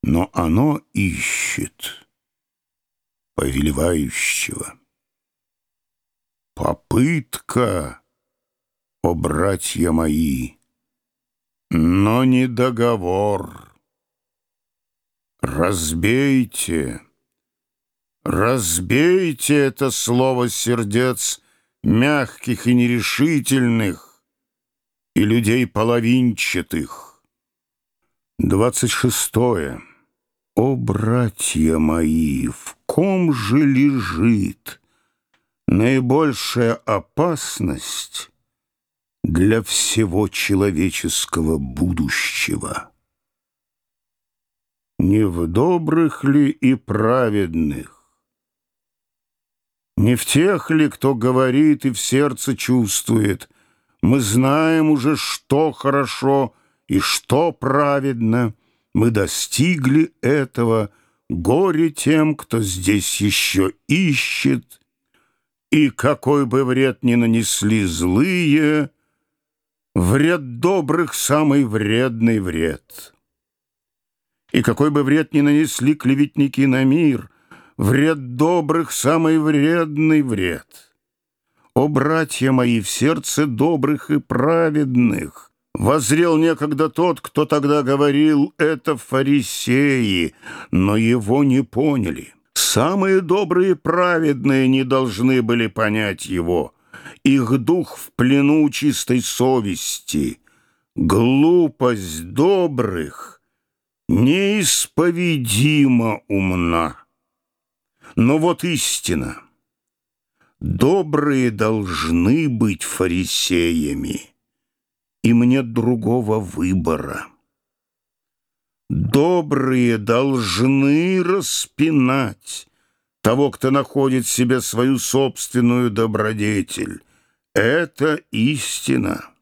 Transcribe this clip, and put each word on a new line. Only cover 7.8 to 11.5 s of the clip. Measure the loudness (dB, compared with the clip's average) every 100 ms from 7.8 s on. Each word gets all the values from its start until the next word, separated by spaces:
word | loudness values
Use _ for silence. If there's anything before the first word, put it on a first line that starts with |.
| -6 -12 _ _ _ _ _ _ _ _ _ _
о | -2
братья | 0 -2 0 0 -2 -6 -2 0
мои, | 2 0 0 -2 -2 -6 _ _ _ _ _ _ _ _ _ _